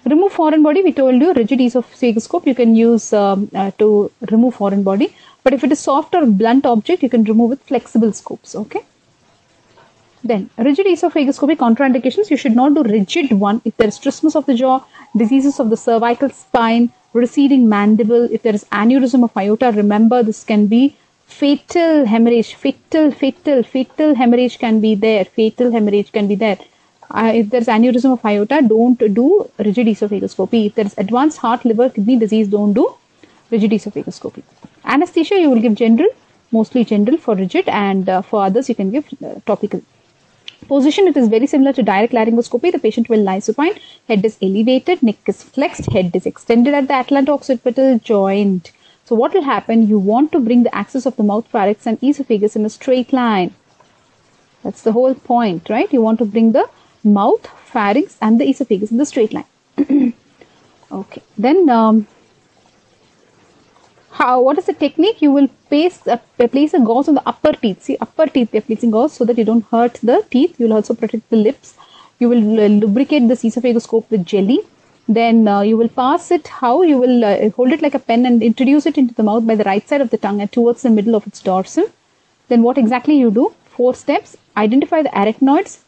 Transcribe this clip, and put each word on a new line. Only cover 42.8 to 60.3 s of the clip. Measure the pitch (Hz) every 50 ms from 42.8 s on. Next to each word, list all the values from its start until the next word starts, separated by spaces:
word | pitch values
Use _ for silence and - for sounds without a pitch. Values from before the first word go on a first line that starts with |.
| - 220 - - 226 -
will | 226 220
lie | 208 190 190 196
supine, | - - 220 - 294 349 427 - - - - _ _
head | - 226 202 190
is | 220 - _
elevated, | 202 190 190 208 220 247 254 262 - - 359 - -
neck | 220 208 _ _
is | - 196 - -
flexed, | _ _ 254 285 349 - - - -
head | - 202 180 175 -
is | 185 -
extended | - - - - - 233 240 240 285 285
at | 285 262
the | 277 285
atlanto-occipital | 254 254 - 285 277 269 285 285 277 - - 262 247 _ 254 233 277 262 269 254 220
joint. | _ - 220 202 196 196 196 202 208 196 190 180 - - _ _ _ _ _ _ _
So | - 240
what | 214 247 320 -
will | 381 302
happen? | 269 240 202 - - 226 226 226
You | 208 214 208
want | 185 196 220 247 302 302
to | - 339
bring | 240 220 247 247 233
the | - -
axis | 196 208 - - 269 -
of | 262 -
the | - 208
mouth, | 208 196 214 240
pharynx | _ - 226 196 202 214 _ -
and | - 220 -
esophagus | - 269 285 - 269 _ 233 202 202 214 -
in | 220 208
a | 214
straight | - - - 269 254 254 240 -
line. | 277 262 247 233 214 190 180 - - _ _ _ _ _ _ _ _ _ _ _ _ _ _ _ _ _ _ _ _ _ -
That's | - - - -
the | 226 208
whole | 240 254 262 262
point, | 269 _ - 240 240 233 208 175 165 - -
right? | 214 240 330 -
You | - 254
want | 220 220 220 220
to | 240
bring | 202 202 226 226 226
the | 214 285 427 - _ _ _ _ _ _ -
mouth, | 214 208 202 202 247 403 480 - - - - -
pharynx | - - 233 208 202 214 277 381 - - _
and | 214 220 226 233
the | 277
esophagus | 277 269 - 269 _ 214 185 208 214
in | 226
the | 233 294
straight | - - 269 220 214 -
line. | - - _ _ _ _ _ _
<clears throat> | - 285 - 269 285 254 240 - _ _ _